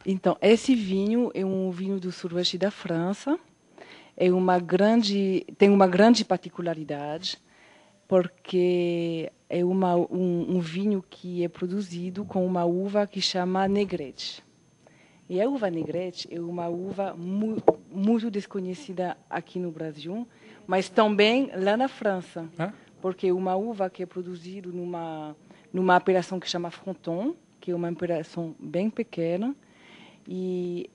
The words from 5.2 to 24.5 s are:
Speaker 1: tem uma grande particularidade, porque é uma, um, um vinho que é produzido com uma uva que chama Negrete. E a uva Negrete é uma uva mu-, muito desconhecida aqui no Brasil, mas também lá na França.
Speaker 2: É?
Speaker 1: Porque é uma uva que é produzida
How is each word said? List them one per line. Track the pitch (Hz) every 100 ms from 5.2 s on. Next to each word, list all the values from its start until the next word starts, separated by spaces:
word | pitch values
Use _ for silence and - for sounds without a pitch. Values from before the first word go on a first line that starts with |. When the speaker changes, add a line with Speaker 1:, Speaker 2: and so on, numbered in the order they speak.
| 196 190 - -
Speaker 1:
tem | 202
uma | 196 190
grande | 180 220 233
particularidade, | 208 180 175 - 175 156 151 143 147 160 185 - _ _ - - _ _ -
porque | 185 180 _ - 185 180 180 175 170 170 165 156 _ -
é | 175
uma, | 180 190 180 175
um, | - 180 185 175 - 185
um |
vinho | 165 170 202 196 -
que | - 180 175
é | 175
produzido | - 180 196 190 170 185 185
com | 196 190
uma | 180 180
uva | 175 175 202 208 202
que | 190
chama | - 185 180 185 196
Negrete. | 196 196 175 135 - - - - _ _ _ _ _ - _ -
E | 180
a | 233
uva | 277 202
Negrete | 165 151 160 185 - -
é | 170
uma | 170 175 170
uva | 175 190 190 196 170
mu-, | 175 196 220 220 - - -
muito | 190 202 233 233
desconhecida | 202 - 196 185 180 - 180 180 - -
aqui | - - 180
no | 175
Brasil, | 156 160 151 151 214 240 - - - -
mas | 190 185
também | - 214 202 214 247 269
lá | 185 196 220
na | 269
França. | - 214 190 175 175 165 160
Speaker 2:
É? | 180 214 - -
Speaker 1:
Porque | 185 185 190
é |
uma | 180 185 190
uva | 226 208 185
que | -
é | 180
produzida | 185 180 180 175